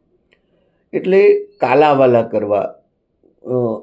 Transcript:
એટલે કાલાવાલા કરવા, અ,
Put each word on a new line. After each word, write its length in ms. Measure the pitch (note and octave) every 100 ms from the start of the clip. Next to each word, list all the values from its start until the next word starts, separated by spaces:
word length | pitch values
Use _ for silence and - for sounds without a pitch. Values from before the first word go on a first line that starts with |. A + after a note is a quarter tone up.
| _ _ _ _ _ _ _ _ _
એટલે 540 | - F#3 F#3+ G3+ G#3 - _
કાલાવાલા 640 | B2 C3+ D3+ C#3 C3 A#2
કરવા, 520 | A2+ A2 G2+ G2+ - - _ _ _ _ _ _
અ, 100 | - B2+ A#2+ G#2+